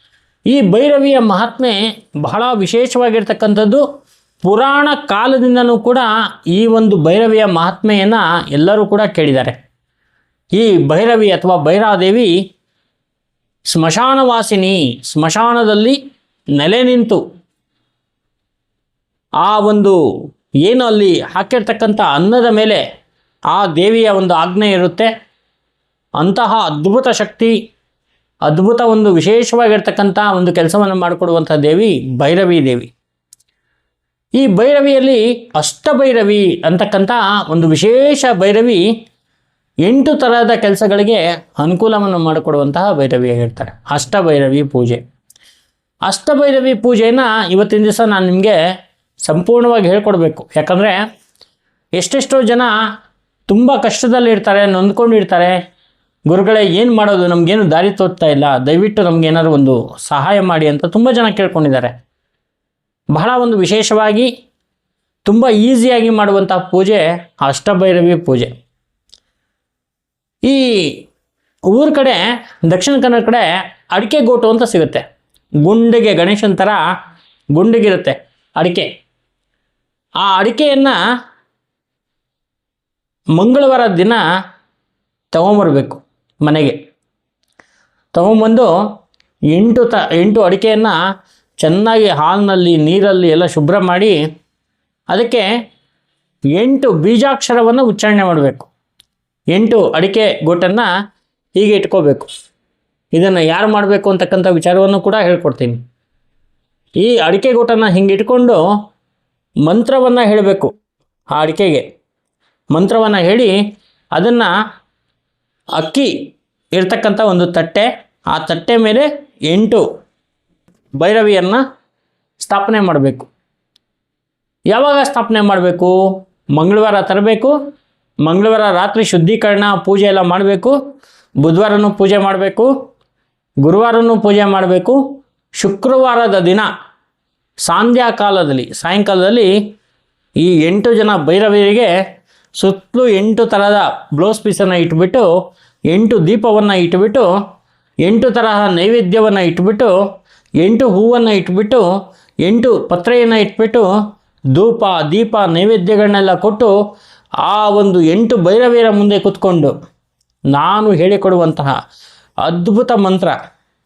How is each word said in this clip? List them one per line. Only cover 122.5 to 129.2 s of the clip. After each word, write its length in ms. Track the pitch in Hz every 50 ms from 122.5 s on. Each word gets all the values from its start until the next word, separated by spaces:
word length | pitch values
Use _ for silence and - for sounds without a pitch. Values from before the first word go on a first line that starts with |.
| 202 202 196 202 220 214
ಮಾಡಬೇಕು. 480 | 202 180 160 147 135 135 123 120 - - _ _ _ _ _ _ _ _ _ _ _ _ _ _ _ _ _ _ _ _ _ _ _ _ _ _ -
ಯಾವಾಗ 320 | - 202 233 277 294 285 277 262
ಸ್ಥಾಪನೆ 380 | 277 285 247 220 220 220 214
ಮಾಡಬೇಕು? 880 | 208 202 196 190 180 180 175 175 180 180 185 185 190 190 190 190 - _ _ _ _ - 143
ಮಂಗಳವಾರ 460 | 151 160 180 202 214 214 220 202 196 185
ತರಬೇಕು. 800 | - 190 196 202 220 220 208 214 269 294 294 277 285 - _ _ _ _ _ _ _ _ - 143
ಮಂಗಳವಾರ 480 | 156 165 185 202 220 220 220 214 208 185
ರಾತ್ರಿ 320 | 175 185 202 - 226 220
ಶುದ್ಧೀಕರಣ 600 | - - 175